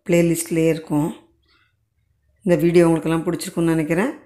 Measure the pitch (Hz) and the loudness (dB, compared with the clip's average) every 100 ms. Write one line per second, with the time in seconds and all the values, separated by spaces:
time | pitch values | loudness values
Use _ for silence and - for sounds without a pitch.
0 | - 170 170 165 - 165 160 160 - 147 | 0 2 2 0 -4 0 0 -2 -2 -2
1 | 160 - _ _ _ _ _ _ _ _ | -2 -6 _ _ _ _ _ _ _ _
2 | _ _ _ _ 185 170 170 175 170 160 | _ _ _ _ 0 0 2 4 4 2
3 | 160 165 170 165 185 175 165 160 151 170 | 0 -2 -2 -6 -6 -4 0 0 -2 -2
4 | 247 - | -2 -6